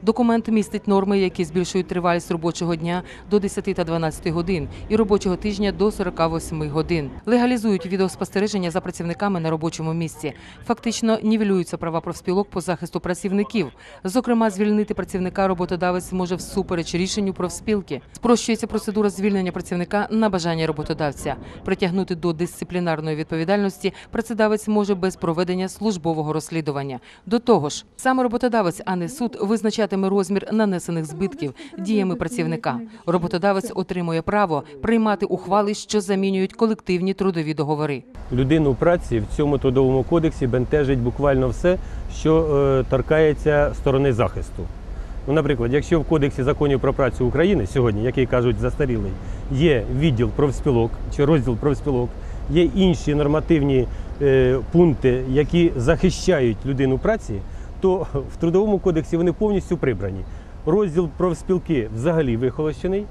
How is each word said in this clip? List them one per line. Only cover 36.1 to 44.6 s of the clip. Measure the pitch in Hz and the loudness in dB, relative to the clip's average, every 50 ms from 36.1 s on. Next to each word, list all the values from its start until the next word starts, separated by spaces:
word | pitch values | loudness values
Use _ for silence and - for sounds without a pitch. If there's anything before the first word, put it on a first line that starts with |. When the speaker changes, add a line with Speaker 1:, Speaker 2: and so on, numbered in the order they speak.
| 202 190 196 196 190 190 190 190 | 0 0 2 0 2 0 0 -2
Speaker 1:
колективні | - - 233 220 220 214 - - 180 175 180 190 190 | 0 0 0 0 0 -2 0 0 0 0 2 -2 -2
трудові | - 196 190 180 165 156 151 156 | 0 0 0 0 0 -2 -2 -2
договори. | 147 151 143 156 147 151 151 143 123 - - - - - - | -2 0 0 0 0 0 -2 -2 -6 -8 -12 -16 -14 -8 -4
Speaker 2:
Людину | 127 123 135 131 156 160 156 143 131 | 0 0 2 4 4 4 4 4 2
праці | - 156 165 175 175 - - 120 113 | 4 4 4 4 2 0 -2 -2 -2
в | 104 - - | -2 -2 0
цьому | - 151 147 147 131 | 0 2 2 2 2
трудовому | - 135 123 131 135 131 131 131 | 2 2 4 4 4 4 4 2
кодексі | 131 - 170 170 156 160 143 - 143 | 2 2 2 2 2 2 0 0 -2
бентежить | 123 117 127 127 - - 151 143 131 139 127 | 0 2 0 0 2 2 2 2 2 2 2
буквально | 117 120 117 - 143 143 139 131 127 127 | 2 0 0 2 2 4 4 4 2 0
все, | - - - 175 185 185 - - - - - - - | -2 2 2 2 2 2 -2 -8 -8 -8 -8 -8 -8
що, | - - 160 156 160 165 156 147 | -2 2 4 4 4 4 4 2
е, | 139 143 139 135 131 123 - | 4 4 4 4 2 2 2
торкається | - 131 - - 156 156 160 156 143 - - 151 147 147 147 143 113 | 0 0 2 2 4 4 6 4 4 2 0 2 4 4 2 2 0
сторони | - - 143 131 135 139 139 | -2 0 2 2 4 4 2
захисту. | 123 104 117 92 - - - - - - | 2 2 0 0 0 -4 -8 -8 -8 -10